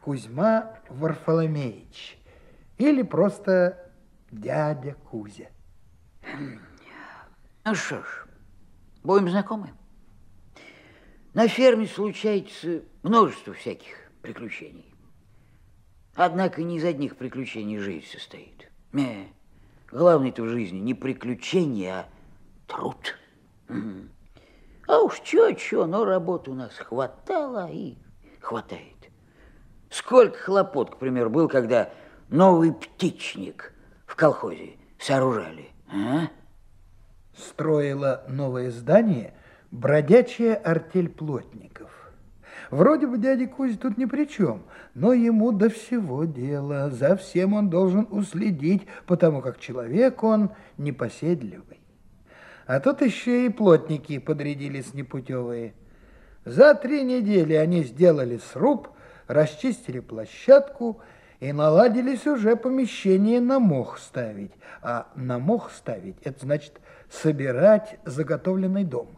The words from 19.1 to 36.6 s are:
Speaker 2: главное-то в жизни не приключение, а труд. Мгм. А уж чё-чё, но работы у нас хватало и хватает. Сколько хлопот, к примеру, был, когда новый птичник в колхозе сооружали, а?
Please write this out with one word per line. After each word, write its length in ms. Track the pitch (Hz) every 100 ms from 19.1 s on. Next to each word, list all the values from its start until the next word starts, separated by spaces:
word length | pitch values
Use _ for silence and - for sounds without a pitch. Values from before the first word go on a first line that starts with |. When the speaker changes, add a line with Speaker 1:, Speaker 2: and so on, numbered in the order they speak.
| 101 95 _ _ - - _ -
Speaker 2:
главное-то 500 | 135 175 160 131 -
в 80 | 113
жизни 300 | 120 98 92
не 160 | 110 123
приключение, 1000 | 131 127 120 120 - 185 160 110 92
а 120 | 92 - - - - - - -
труд. 480 | - - - - - _ _ _ _ -
Мгм. 420 | - 110 95 - - - - _ _ - - -
А 140 | 494
уж 180 | 415 -
чё-чё, 640 | - 339 453 - - 214 170
но 180 | 196
работы 460 | 208 185 170 170 139
у 60 | 131
нас 180 | 120
хватало 960 | - - 123 127 - - 381 285 233 170
и 240 | 147 180 - - - - -
хватает. 540 | - 113 - 85 - - - _ _ _ - - - - _
Сколько 460 | - - 254 220 -
хлопот, 560 | 190 196 190 143 107 -
к 20 |
примеру, 320 | 131 127 113
был, 180 | 131 160
когда 440 | 135 117 120 98 - - - -
новый 440 | 143 190 170 165
птичник 960 | - - - 180 - - - 92 - - - - _ -
в 80 | -
колхозе 580 | 156 - 107 80 92 - _ _
сооружали, 720 | - 135 131 110 85 80 71 - -
а? 340 | 98 110 143 160 - - -